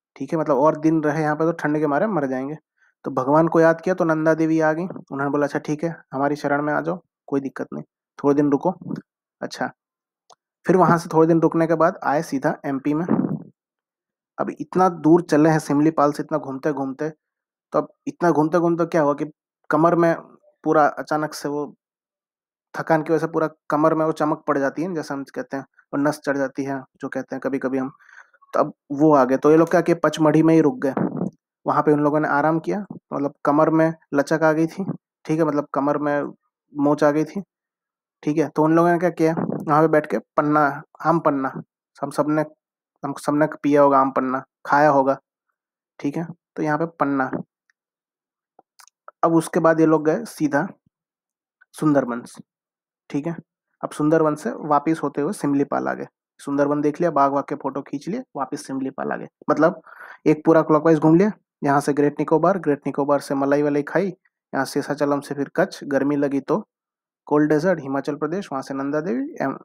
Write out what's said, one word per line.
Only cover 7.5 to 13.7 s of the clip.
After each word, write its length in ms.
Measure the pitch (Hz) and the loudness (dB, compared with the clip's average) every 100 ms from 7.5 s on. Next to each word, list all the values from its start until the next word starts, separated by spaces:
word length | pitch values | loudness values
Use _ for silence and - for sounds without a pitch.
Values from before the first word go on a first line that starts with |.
| - - | -10 -10
नहीं, 120 | 147 - _ _ - | -12 -14 _ _ -4
थोड़े 100 | 143 | 0
दिन 160 | 143 147 | 2 2
रुको।" 440 | 139 180 185 - - - _ _ _ | 2 -2 -4 -10 -12 -12 _ _ _
अच्छा, 320 | 120 - 123 - _ _ _ _ _ _ _ _ - | -14 -8 -8 -10 _ _ _ _ _ _ _ _ 2
फिर 100 | 180 | 4
वहाँ 220 | 160 170 | 4 2
से 100 | 170 | 2
थोड़े 160 | 160 165 | 4 4
दिन 120 | 165 | 4
रुकने 260 | 160 165 160 | 2 2 0
के 80 | |
बाद 240 | 156 165 - | 2 2 0
आए 180 | 135 143 | -2 -2
सीधा 360 | 160 135 151 - | -2 -2 -2 -4
एमपी 300 | 139 135 147 | -6 -6 -4
में। 120 | 151 - - - - - _ _ | -4 -2 -2 -2 -6 -12 _ _